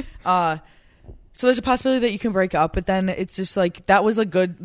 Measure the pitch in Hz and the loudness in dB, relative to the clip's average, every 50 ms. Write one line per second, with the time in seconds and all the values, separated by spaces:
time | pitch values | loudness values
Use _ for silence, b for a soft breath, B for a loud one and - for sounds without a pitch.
0 | 294 - - - - 180 180 180 170 160 156 160 - - _ _ _ _ _ _ | -10 -10 -14 -8 -2 0 0 2 2 0 -2 -4 -8 -18 _ _ _ _ _ _
1 | - - - - - - - - 247 247 254 233 - 262 247 240 - 262 262 254 | -20 -20 -20 -20 -20 -20 -8 0 2 2 2 2 2 0 0 0 2 0 0 2
2 | 233 233 202 - - 226 185 190 185 185 - 151 156 160 - 190 180 - 190 190 | 0 0 -2 -2 -4 -2 0 0 0 0 2 0 0 0 0 -4 -2 0 0 0
3 | 190 190 - - 185 - - - 190 - - 202 180 175 - - - - 190 202 | 0 -2 -2 -4 -8 -8 -6 -8 -8 -4 -2 0 0 0 -2 -6 0 4 4 4
4 | 202 214 220 226 220 180 160 185 185 180 175 - | 4 2 2 0 -2 0 2 0 0 0 -2 -6